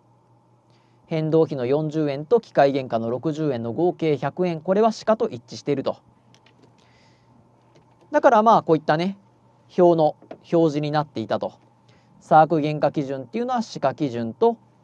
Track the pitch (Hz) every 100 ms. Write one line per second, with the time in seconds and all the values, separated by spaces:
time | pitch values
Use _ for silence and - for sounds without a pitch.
0 | _ _ _ _ _ _ _ _ _ _
1 | _ 160 156 160 151 143 120 147 156 156
2 | 147 139 156 233 - - 143 135 127 113
3 | 113 123 160 147 151 123 117 104 175 156
4 | 160 139 143 - 180 160 160 196 220 214
5 | - 220 240 120 - 120 - 135 127 -
6 | _ _ _ _ _ _ _ _ _ _
7 | _ _ _ _ _ _ _ _ _ _
8 | _ 294 294 226 226 190 151 156 156 156
9 | 185 196 _ _ _ _ _ - 175 165
10 | 151 - - - - 170 165 143 147 151
11 | 147 - 107 123 92 - _ _ _ _
12 | _ _ - 160 156 165 151 151 151 -
13 | 135 135 127 226 247 247 226 151 135 127
14 | 143 117 113 110 233 233 _ _